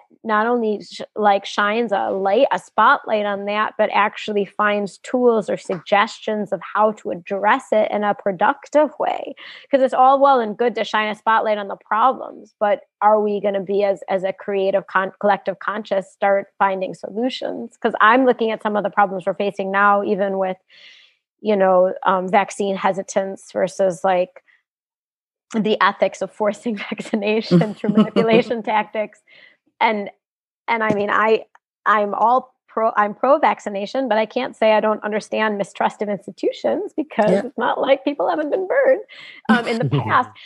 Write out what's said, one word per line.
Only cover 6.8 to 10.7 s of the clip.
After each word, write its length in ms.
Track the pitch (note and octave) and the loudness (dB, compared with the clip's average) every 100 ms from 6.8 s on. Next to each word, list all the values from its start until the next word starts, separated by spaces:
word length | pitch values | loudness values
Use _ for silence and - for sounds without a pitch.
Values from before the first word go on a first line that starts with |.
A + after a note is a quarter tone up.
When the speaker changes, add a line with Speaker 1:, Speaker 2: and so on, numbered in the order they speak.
| A3 | 0
Speaker 1:
to 160 | G#3+ G#3 | 0 -8
address 540 | F3+ - G3 G3+ C4 - | -10 -8 -2 0 0 0
it 180 | G#3+ G#3+ | 0 0
in 140 | G#3 G#3 | 0 -2
a 80 | |
productive 760 | G3+ G3+ F3 G#3+ C#4+ - D4 D4 - | -2 -4 0 0 -2 -2 0 0 0
way? 340 | - - - - - - - | -6 -4 -8 -14 -18 -20 -2
'Cause 120 | C4+ | 0
it's 120 | B3+ | 2
all 280 | A#3+ C4 C4+ | 4 4 6
well 180 | C#4 C4 | 4 4
and 160 | A3 - | 0 -2
good 200 | A#3+ | -2